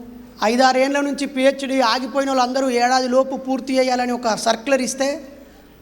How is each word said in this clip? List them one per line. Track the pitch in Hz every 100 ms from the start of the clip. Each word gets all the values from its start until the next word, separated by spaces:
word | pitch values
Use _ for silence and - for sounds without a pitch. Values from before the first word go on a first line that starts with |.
| - - - -
ఐదారేళ్ల | 208 240 262 254 269 285
నుంచి | 285 277 277
పిహెచ్డీ | 262 269 269 277 269
ఆగిపోయిన | 233 254 254 277 269
వాళ్ళందరూ | 262 247 262 269
ఏడాది | 240 247 262 254
లోపు | 254 262 269
పూర్తి | 262 262 262 262
చేయాలని | 254 247 247
ఒక | 240 240 208
సర్క్యులర్ | 226 226 - 269
ఇస్తే, | 247 - 269 302 - - - - - -